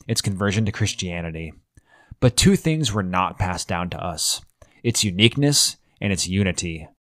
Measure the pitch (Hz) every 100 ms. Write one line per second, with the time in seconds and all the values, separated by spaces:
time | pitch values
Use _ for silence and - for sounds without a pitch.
0 | - 113 - 92 101 98 107 - 101 -
1 | 92 87 85 80 80 - _ _ _ _
2 | - - 127 - 185 196 165 156 135 104
3 | 92 90 92 85 92 87 - 90 87 -
4 | 90 78 - - - _ - _ 117 -
5 | 107 90 113 - 143 143 - - _ -
6 | 101 92 90 95 95 82 90 80 78 _
7 | _